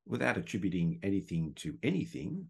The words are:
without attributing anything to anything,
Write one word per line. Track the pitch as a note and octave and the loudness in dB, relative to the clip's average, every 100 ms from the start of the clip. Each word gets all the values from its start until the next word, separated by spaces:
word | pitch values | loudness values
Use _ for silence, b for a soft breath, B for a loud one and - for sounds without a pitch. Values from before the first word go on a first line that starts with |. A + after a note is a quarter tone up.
without | - A#2+ B2 A2+ | -4 0 2 2
attributing | E2+ A2 F#2 F2 E2+ E2 | 0 0 2 2 2 2
anything | G2 G2 - E2+ D#2+ | 2 0 2 0 -2
to | - E2 - | -4 -8 -2
anything, | C3 F#3 - - D#3 F#3+ F3 | 0 0 0 -4 -6 -6 -8